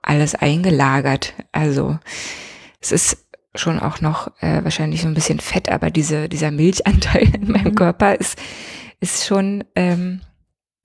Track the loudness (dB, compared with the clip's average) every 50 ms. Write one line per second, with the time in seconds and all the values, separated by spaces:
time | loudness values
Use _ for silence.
0 | -2 0 2 4 4 2 0 0 0 2 2 2 2 2 4 4 4 2 2 2
1 | 2 0 0 -2 -2 -6 -10 -12 -16 -8 -4 -2 0 0 0 0 0 -2 -4 -4
2 | -6 -10 -12 -12 -10 -12 -12 -12 -16 -18 -20 -20 -20 -20 _ _ -4 0 0 2
3 | 2 0 -2 -4 _ _ -20 -20 _ _ -10 -4 -2 -2 -2 -2 -2 -4 -4 -2
4 | -2 -2 -2 -2 -6 -8 -8 _ -2 0 0 0 0 -2 -2 -2 -2 -2 -2 -2
5 | -2 0 0 0 0 0 -2 -2 -4 -4 -4 -4 -2 -2 -2 0 0 0 0 0
6 | 0 0 -2 -2 -4 -4 -4 -4 -2 -2 0 2 4 4 2 2 2 2 2 2
7 | 4 4 4 6 6 6 4 4 0 0 0 2 2 2 2 2 2 2 2 2
8 | 2 2 2 2 -2 -6 -6 -8 -12 -16 -16 -16 -16 -16 -16 -18 -18 -20 -8 _
9 | -6 -4 -4 -4 -2 0 0 2 2 0 -2 -4 -6 -4 _ 0 2 2 2 0
10 | 0 -4 -6 -8 -12 -16 _ _ _ _ _ _ _ _ _ _